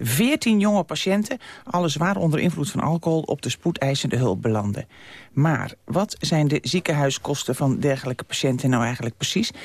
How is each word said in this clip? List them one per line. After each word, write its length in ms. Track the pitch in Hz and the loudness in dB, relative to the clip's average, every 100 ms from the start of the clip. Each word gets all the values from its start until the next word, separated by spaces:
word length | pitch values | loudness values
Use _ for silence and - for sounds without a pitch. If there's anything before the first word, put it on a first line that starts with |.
veertien 580 | 117 131 240 302 233 214 | -2 2 2 2 2 4
jonge 220 | 208 208 | 4 2
patiënten, 560 | 165 156 190 196 214 254 - - | 0 -2 0 0 0 -6 -10 -18
alle 240 | - 175 170 | -4 -2 0
zwaar 280 | 147 175 196 | 0 0 2
onder 240 | 170 151 | 2 2
invloed 300 | 175 160 143 | 2 0 -2
van 100 | - | -2
alcohol, 400 | - 165 165 160 | 0 0 0 0
op 220 | - 151 | 0 -4
de 80 | - | -4
spoedeisende 640 | - 175 170 135 139 131 120 | -4 -2 0 0 0 0 0
hulp 260 | 123 95 | 2 2
belanden. 440 | 113 107 101 101 - - - - - | 0 0 0 -4 -8 -16 -20 -20 -6
Maar 400 | - 156 139 - - | 2 2 2 -2 -10
wat 320 | - 170 208 - | -4 -2 -2 -4
zijn 280 | 147 160 147 | 0 2 2
de 100 | 147 | 2
ziekenhuiskosten 920 | - 180 - 147 139 - - 143 - | 0 -2 0 2 0 0 -4 -4 -4
van 240 | - 139 120 | 0 0 2
dergelijke 460 | 143 135 131 127 | 0 0 -4 -8
patiënten 460 | - - 139 127 135 | -8 -2 0 0 2
nou 140 | 123 | 2
eigenlijk 320 | 117 123 113 - | 0 -2 -6 -6
precies? 340 | - 185 233 - | -4 -2 -2 -6